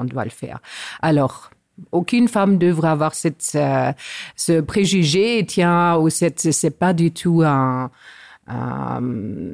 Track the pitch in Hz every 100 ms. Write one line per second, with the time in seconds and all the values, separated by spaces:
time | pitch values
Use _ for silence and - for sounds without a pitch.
0 | 123 127 104 - - - - - - -
1 | 165 151 131 - - _ _ - - 175
2 | 170 240 240 214 196 190 175 160 160 156
3 | 156 - 165 143 - 147 143 135 127 123
4 | - - - - - 165 151 208 190 190
5 | 156 175 220 233 190 - 175 175 175 170
6 | 160 - 170 - 165 147 160 - 180 170
7 | 165 165 180 165 160 139 131 127 127 _
8 | - - - - - 123 123 127 123 123
9 | 123 117 101 101 90